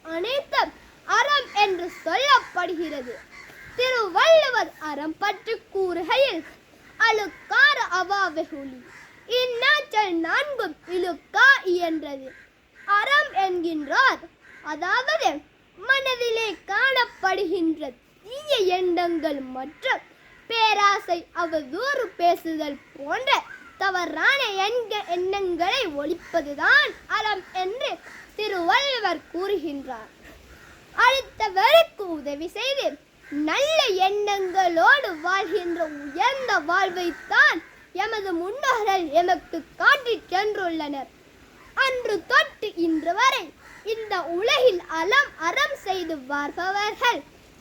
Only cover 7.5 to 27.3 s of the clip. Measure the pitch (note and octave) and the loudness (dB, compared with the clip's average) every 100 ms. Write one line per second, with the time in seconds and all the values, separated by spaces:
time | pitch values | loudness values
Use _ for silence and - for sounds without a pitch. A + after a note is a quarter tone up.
7.5 | A4 C#5+ C5 F#4 F4 F4+ G4+ F#4 D#4 D#4 | 4 4 4 0 -2 0 0 -2 -2 -6
8.5 | D4 C#4 B3+ - - - - - B4 B4+ | -8 -12 -14 -20 -20 -20 -18 -4 0 0
9.5 | A#4+ C5 D5+ D5 G#4+ G4+ E4+ E4 G#4+ D5 | 2 2 2 0 0 0 0 0 0 -2
10.5 | B4+ F#4+ - - F4+ F4 D#4+ - G#4 C5 | -4 -6 -8 -6 -4 -2 -6 -4 4 6
11.5 | C5+ F#4 F4 E4+ D#4+ D4 C#4 C4 - - | 6 2 0 0 -4 -6 -12 -14 -20 -20
12.5 | _ _ _ - G4+ A4 C#5+ D5 F#4+ F#4+ | _ _ _ 0 2 4 2 2 0 0
13.5 | F4+ E4 D#4 C#4 F#4 C5 E4+ E4+ _ - | 0 -2 -4 -2 2 2 2 -8 _ -20
14.5 | - D4+ D4+ F4 A#4 C5 D#5+ F#4+ D4 - | -16 -10 -6 0 0 0 0 0 -2 -10
15.5 | _ _ - G#4+ C5+ C5+ B4 A#4+ A4+ A4 | _ _ -10 0 0 2 -2 -2 -2 -2
16.5 | E4 - G4+ C5+ B4+ A#4 - F#4+ F#4 F4+ | -6 -4 0 2 2 0 0 -2 0 -2
17.5 | F#4 D#4+ D#4 C#4+ - _ _ G4+ C5+ D5+ | 0 -2 -2 -8 -12 _ _ -16 -10 -2
18.5 | B4+ F#4 F4+ F#4 F4 F4 E4 D#4 C#4+ C4 | 2 2 2 0 0 0 -2 -4 -4 -8
19.5 | C4 C#4 - C5 G#4+ - _ - - - | -10 -12 -6 -4 -4 -6 _ -20 -20 -6
20.5 | A4+ A4 G#4 G4+ G4+ G4+ E4+ - E4 E4+ | 0 2 4 2 2 -2 -6 -6 -6 -4
21.5 | D#4+ C4 E4 C5 C#5+ G#4+ - E4+ E4+ E4 | -4 -4 -6 -4 -4 -4 0 2 2 -2
22.5 | D#4+ D4+ C#4 - - C#4+ G4 C5+ A#4 - | -6 -6 -8 -14 -14 -6 -4 0 0 -2
23.5 | - - - F#4+ F#4 E4 D#4 G4+ C#5 A#4+ | -18 -16 -4 -2 0 -4 0 2 2 0
24.5 | F#4+ G4 A#4+ G#4+ G#4 G4 F4+ F#4 G4+ F#4+ | 0 0 -2 -2 -6 -4 -2 -2 -2 -2
25.5 | E4 F4+ C5 G4+ C#4+ D4 F4 - E4+ C#4+ | -2 0 0 -2 -4 -6 -6 -4 -4 -4
26.5 | C#4+ F4 C#5 C5+ - - G4 G#4+ | -2 4 4 4 -4 -6 -2 -2